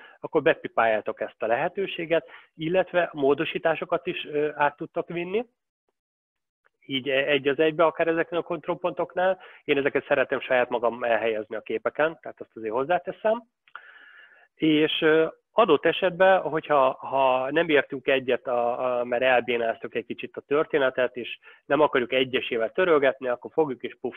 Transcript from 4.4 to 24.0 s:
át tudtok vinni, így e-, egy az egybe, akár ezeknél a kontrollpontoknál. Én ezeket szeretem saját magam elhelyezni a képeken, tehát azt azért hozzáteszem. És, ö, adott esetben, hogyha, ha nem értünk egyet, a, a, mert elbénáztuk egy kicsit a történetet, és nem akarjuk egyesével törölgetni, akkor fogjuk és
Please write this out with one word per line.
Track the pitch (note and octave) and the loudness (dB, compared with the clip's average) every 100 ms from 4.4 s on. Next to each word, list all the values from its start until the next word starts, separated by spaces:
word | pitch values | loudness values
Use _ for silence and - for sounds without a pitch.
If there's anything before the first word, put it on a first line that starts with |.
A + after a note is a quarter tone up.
| D3+ D3 | -4 0
át | D3 - | -2 -2
tudtok | E3 E3+ - | -10 -8 -8
vinni, | E3+ F3 G#3 B3 _ _ _ _ _ _ _ _ _ _ _ _ _ - | -8 -4 -4 -4 _ _ _ _ _ _ _ _ _ _ _ _ _ -8
így | C3+ C#3 | -6 -2
e-, | C3+ C#3 | 0 2
egy | C#3+ C#3 | 0 0
az | C#3 | 2
egybe, | D#3+ D#3 D#3+ | 0 4 0
akár | - E3 | 2 -2
ezeknél | E3 D#3+ E3+ | -2 -2 -4
a | |
kontrollpontoknál. | - E3 - E3+ F3+ E3+ E3+ F3+ F#3 F#3 - - | -6 -8 -6 -6 -6 -6 -6 -2 -2 -2 -8 -16
Én | - C#3 | -2 0
ezeket | C3+ C#3 - | 2 -2 0
szeretem | C3+ B2 B2+ | 0 0 -2
saját | - B2+ A#2+ | 0 0 0
magam | A#2+ A#2 A#2 | 0 -2 -2
elhelyezni | A#2+ A2 A2+ A2 G#2+ A2 | 0 0 0 -4 -6 -10
a | |
képeken, | - A2 A#2 - D#3 D#3+ | -6 -4 -4 -2 -2 -2
tehát | A#2 - | -16 -16
azt | A2+ A#2 | -18 -10
azért | A2 | -6
hozzáteszem. | A#2 C#3 F3 F#3 - A3 A#3 - _ _ - - - - - - _ _ - | -4 0 -2 -2 -4 -2 -2 -6 _ _ -20 -20 -20 -20 -20 -20 _ _ -2
És, | D#3 D3+ D3+ - | 0 2 2 2
ö, | D#3+ D#3+ D#3+ - _ | 2 4 2 -4 _
adott | - A3 C#3+ E3 | 2 4 4 2
esetben, | - F#3 E3+ F#3+ F#3 | 0 -2 4 6 6
hogyha, | D3+ D#3 - C#3+ C3 | 2 -6 0 2 2
ha | - - C3+ C3 B2+ C3 | 0 -6 0 2 2 0
nem | D#3 E3+ | -2 2
értünk | C#3+ - C3+ D3 | 2 2 -6 0
egyet, | C3+ B2+ A#2+ - | 0 0 -2 0
a, | A#2+ A#2+ B2+ B2+ B2 | -2 -2 -2 -2 -2
a, | |
mert | B2 A#2+ | -2 0
elbénáztuk | B2+ B2 A#2 A#2+ A2+ A2+ A#2 A#2+ | 2 2 2 -2 -2 -4 -8 -10
egy | - | -8
kicsit | A#2 A#2+ - | -12 -12 -14
a | |
történetet, | - C#3+ D#3 D#3 C3 B2+ B2 B2 | -2 -2 0 0 0 0 -2 -4
és | A2+ - - - - | -12 -14 -20 -20 -2
nem | C#3+ | 2
akarjuk | D3 C3 A#2 | 4 2 0
egyesével | C3 C3 B2 - A#2+ A2 | -2 0 -2 -4 -4 -4
törölgetni, | - F#3 D3+ C3+ B2+ C3 | 0 2 4 4 0 -4
akkor | A#2+ A2+ | -6 -4
fogjuk | - D3+ A#2+ | -2 -2 -4
és | A2+ - | -10 -10